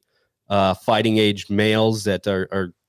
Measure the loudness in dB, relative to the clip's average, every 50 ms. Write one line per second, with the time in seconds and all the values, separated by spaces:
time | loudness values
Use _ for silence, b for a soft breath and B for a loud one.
0 | -10 _ _ _ _ _ _ _ _ _ 0 2 2 2 0 -2 -2 0 0 2
1 | 2 2 2 2 2 0 0 -4 -6 -4 -2 0 0 2 2 2 2 0 0 -2
2 | -2 -4 -4 -2 -2 -4 -4 -4 -4 -4 -4 -6 -6 -6 -8 _ _